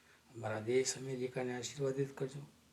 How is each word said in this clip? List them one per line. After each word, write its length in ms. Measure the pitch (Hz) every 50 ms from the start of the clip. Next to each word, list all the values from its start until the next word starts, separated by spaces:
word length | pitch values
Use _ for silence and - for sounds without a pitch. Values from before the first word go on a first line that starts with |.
| - - - - _ - -
અમારા 260 | 117 113 107 110 110
દેશ 380 | 107 117 123 131 131 - - 127
અમેરિકાને 580 | 131 135 131 123 123 127 - 131 127 123 123
આશીર્વાદિત 600 | 123 117 - - 147 139 135 131 139 139 135 -
કરજો, 240 | - 139 131 - 143 143 - - - - -